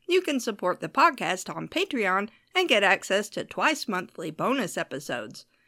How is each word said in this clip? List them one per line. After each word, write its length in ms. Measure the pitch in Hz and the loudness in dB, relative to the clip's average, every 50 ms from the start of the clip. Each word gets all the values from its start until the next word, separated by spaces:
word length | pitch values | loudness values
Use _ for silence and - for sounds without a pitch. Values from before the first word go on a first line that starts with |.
| _ | _
you 140 | - 349 370 | 2 2 2
can 180 | 359 - 294 254 | 4 2 0 0
support 400 | - 233 208 - - 180 175 - | -2 -2 -4 0 0 -2 0 -2
the 80 | - | -4
podcast 680 | 156 - 180 - - - - - 160 185 185 - - 156 | -2 2 4 4 4 4 2 -2 -2 -2 -4 -6 -8 -8
on 140 | 165 160 | -8 -8
Patreon 600 | 165 - 320 392 - 302 240 202 185 185 196 202 220 - _ _ _ - | -4 -2 -2 -2 -2 0 0 0 2 2 2 0 -2 -8 _ _ _ 0
and 140 | 370 370 330 | 0 2 4
get 120 | 262 208 | 4 6
access 460 | 202 185 196 185 - - 190 208 208 - | 6 6 4 4 2 0 0 0 0 -2
to 120 | - 175 - | -6 -8 -8
twice 420 | - - - 202 302 311 302 - | -8 -4 0 0 0 0 0 -4
monthly 460 | - 190 185 - - - - 165 180 | -4 -4 -4 -6 -8 -10 -10 -10 -8
bonus 460 | - - 160 214 262 277 208 170 - | -4 -2 0 0 0 0 -2 -4 -4
episodes. 680 | 185 160 - - 135 - - 139 120 107 117 - - - _ _ _ _ | -6 -6 -6 -8 -8 -6 -6 -6 -6 -8 -10 -14 -18 -20 _ _ _ _